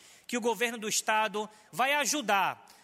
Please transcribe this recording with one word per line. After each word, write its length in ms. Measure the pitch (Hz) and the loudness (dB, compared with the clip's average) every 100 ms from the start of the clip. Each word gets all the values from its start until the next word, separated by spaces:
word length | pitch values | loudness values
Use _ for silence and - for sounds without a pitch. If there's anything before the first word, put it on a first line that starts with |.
| - - - | -14 -20 -6
que 120 | 240 | -2
o 40 | |
governo 360 | 233 208 240 233 | 0 0 -2 -4
do 120 | 208 | -4
Estado 600 | - - 214 220 202 208 - - | -2 0 0 0 -2 -8 -12 -10
vai 220 | 156 254 | -2 2
ajudar 720 | 294 240 294 214 202 170 127 - - | 2 0 0 2 2 2 -2 -12 -20